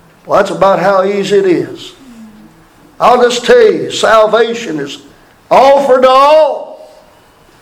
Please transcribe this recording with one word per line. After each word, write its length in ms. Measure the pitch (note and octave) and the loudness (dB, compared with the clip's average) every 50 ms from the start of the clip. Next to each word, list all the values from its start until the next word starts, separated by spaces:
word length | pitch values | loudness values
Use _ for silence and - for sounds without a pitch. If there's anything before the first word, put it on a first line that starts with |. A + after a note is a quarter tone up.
| _ _ _ _ _ | _ _ _ _ _
Well, 140 | - D3 F#3 | -2 -2 -2
that's 100 | G3 F#3 | -2 -2
about 300 | - E3 F#3 G3 F#3+ E3 | -2 -2 0 0 0 0
how 240 | F3+ G3+ G3 F#3 F#3+ | 0 0 0 0 -2
easy 320 | G3+ G3+ G3+ F#3 D#3 G3+ | -2 -4 -4 -4 -2 0
it 100 | G3 G3 | 0 0
is. 480 | F#3 D#3+ C3 - - - - - - - - C4+ B3+ A#3 A3+ A3 G#3+ - - - - _ _ _ _ _ _ _ _ _ - | 0 0 -2 -4 -6 -12 -16 -18 -20 -20 -20 -20 -20 -20 -20 -20 -20 -20 -20 -20 -20 _ _ _ _ _ _ _ _ _ -2
I'll 240 | D#3+ G#3+ B3 B3 | 0 2 2 2
just 220 | A#3+ A#3+ A#3+ - - | 2 0 -2 -2 0
tell 280 | - B3 A#3+ A3 G#3 | 2 2 4 4 2
you, 200 | F3 D3 - - | 2 -2 -6 -8
salvation 880 | - - A#3 G3+ A3 - G#3+ D#3 G3+ A3+ A#3 A#3 A3+ - - E3 D#3 D3 | -6 -4 0 2 2 2 2 2 0 0 -2 -2 -4 -8 -10 -10 -10 -10
is 220 | C3+ C#3 - - - - _ _ _ _ _ _ _ - | -10 -12 -14 -18 -20 -20 _ _ _ _ _ _ _ 0
offered 520 | E3+ G#3 C4+ C#4 C#4 C#4 C#4 C4+ B3+ B3+ | 2 2 4 4 2 2 2 0 2 2
to 60 | B3+ C4 | 2 2
all. 840 | B3+ C4+ C#4 D4 D#4 D#4 D4+ - - - - - - - - - - - _ _ _ _ _ _ _ _ _ _ _ _ | 4 4 4 4 4 4 2 0 -2 -6 -12 -16 -18 -20 -20 -20 -20 -20 _ _ _ _ _ _ _ _ _ _ _ _